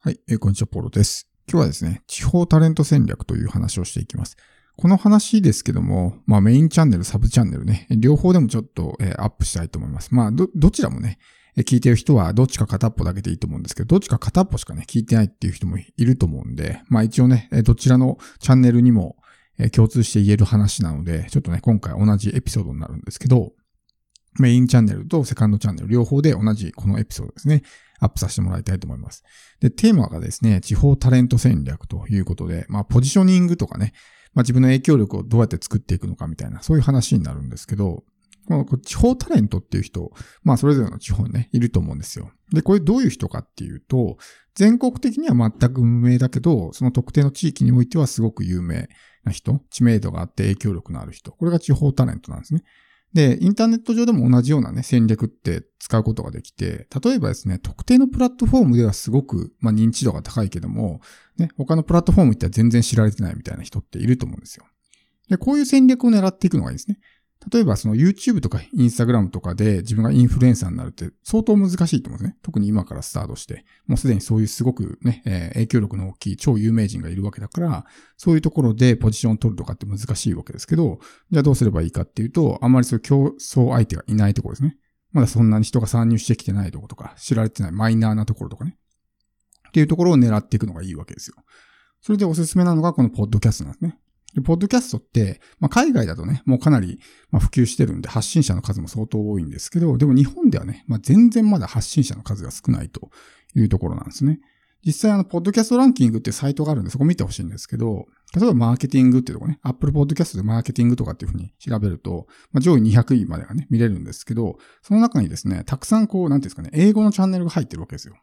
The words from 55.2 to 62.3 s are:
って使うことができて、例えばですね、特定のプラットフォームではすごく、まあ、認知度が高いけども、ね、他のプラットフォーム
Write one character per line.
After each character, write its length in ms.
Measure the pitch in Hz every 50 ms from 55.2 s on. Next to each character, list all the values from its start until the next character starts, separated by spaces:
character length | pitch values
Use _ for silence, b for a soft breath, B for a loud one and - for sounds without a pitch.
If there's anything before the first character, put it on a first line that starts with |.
| -
っ 20 | 104
て 340 | _ _ _ - 85 82 - _ _ _
使 180 | - - -
う 60 | 113 107
こ 100 | 113 113
と 100 | - -
が 60 | -
で 120 | - -
き 100 | - -
て、 360 | _ _ 98 92 - - - _ - 135 -
例 100 | 233 269
え 60 | 240
ば 100 | 143 104
で 60 | 101
す 120 | - -
ね、 100 | 98 92
特 280 | 95 _ - - - -
定 120 | - 247
の 100 | 254 269
プ 120 | 262 262 -
ラ 100 | 254 247
ッ 60 | 254
ト 100 | - 247
フ 120 | 214 -
ォ 40 | 262 233
ー 20 |
ム 120 | 143 120
で 80 | 120 117
は 60 | 107
す 180 | 104 - - -
ご 140 | 110 139 139
く、 300 | - 117 90 85 - _ _
ま 120 | - 113
あ、 20 | 107
認 180 | 107 110 113
知 120 | 117 - -
度 80 | 120
が 100 | 82 76
高 220 | - - - - 107
い 60 | 92
け 100 | - 87
ど 80 | -
も、 320 | 95 101 110 113 98 78 - b b b b b b b
ね、 120 | - 170 156 _
他 200 | - 139 - 165
の 60 | 160 156
プ 100 | - 165
ラ 80 | 170
ッ 0 | 170
ト 80 | -
フ 80 | - -
ォ 40 | 175
ー 20 |
ム 60 | 131